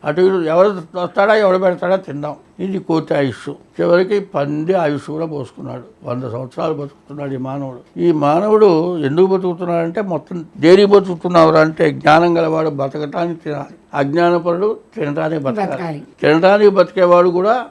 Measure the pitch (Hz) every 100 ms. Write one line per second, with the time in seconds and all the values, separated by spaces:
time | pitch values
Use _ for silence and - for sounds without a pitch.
0 | 151 151 185 190 160 165 196 190 165 180
1 | 175 175 202 214 202 185 190 175 175 190
2 | 190 143 147 143 _ _ 185 190 - 160
3 | 151 156 139 110 - 143 _ - 170 175
4 | 185 208 190 156 143 151 160 190 160 143
5 | - 151 165 151 123 - 139 127 120 _
6 | 135 123 131 113 127 - 170 156 139 _
7 | _ 143 143 135 131 139 139 123 - -
8 | 170 156 143 160 208 214 214 165 175 175
9 | 143 151 190 190 180 170 180 170 165 170
10 | 202 160 - 180 160 - 151 190 202 202
11 | 190 170 180 175 160 160 156 160 165 135
12 | 147 156 175 170 165 160 160 143 135 151
13 | 147 143 170 165 - 143 139 - _ 143
14 | 139 156 175 175 170 170 208 226 _ -
15 | 147 147 160 160 135 127 190 139 170 147
16 | 135 _ 143 156 185 202 208 196 175 -
17 | 180 175 180 175 190 247 -